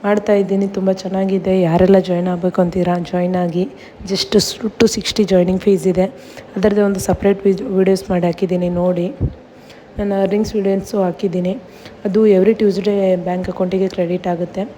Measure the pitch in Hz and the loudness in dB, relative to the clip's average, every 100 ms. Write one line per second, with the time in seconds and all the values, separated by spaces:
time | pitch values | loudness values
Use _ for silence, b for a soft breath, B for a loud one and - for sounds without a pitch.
0 | 202 208 208 202 190 196 196 202 190 190 | 0 0 2 2 2 0 -2 -2 -2 -2
1 | 190 190 190 190 190 190 170 170 185 196 | -4 -2 0 0 0 2 2 4 6 4
2 | 185 175 185 175 180 185 175 185 175 175 | 4 -2 -2 -2 -2 0 0 0 0 -2
3 | 170 180 180 180 175 165 185 B B B | -2 -2 -2 -2 -2 -2 -4 B B B
4 | 185 190 - 214 - - 214 - 226 - | -6 -6 2 0 0 -6 -8 2 2 2
5 | - - 196 190 180 185 208 190 180 180 | -4 -2 2 4 2 0 2 2 2 0
6 | 196 - B B - 202 208 208 202 190 | -2 -4 B B -12 -2 0 2 0 0
7 | - 180 202 196 196 190 262 190 190 190 | -2 0 2 2 0 0 -2 0 2 0
8 | 190 180 175 165 185 180 180 175 180 175 | 0 0 0 -2 -2 -2 -2 -2 -2 -2
9 | 180 294 - - - - B B B - | -4 -4 -6 -6 -20 -20 B B B -6
10 | 202 196 196 208 214 220 196 196 190 208 | -4 0 0 0 0 -2 0 -2 -2 -2
11 | 180 175 196 180 180 226 - B B - | -2 -2 -4 -2 -4 -6 -12 B B -8
12 | 208 196 214 190 196 220 214 190 208 202 | -2 4 6 6 4 4 2 0 -2 0
13 | 190 180 175 180 185 - 185 190 190 190 | 0 0 -2 -4 -6 -4 -2 0 -2 -2
14 | 170 180 180 170 170 185 233 | -4 -2 -4 -4 -4 -6 -8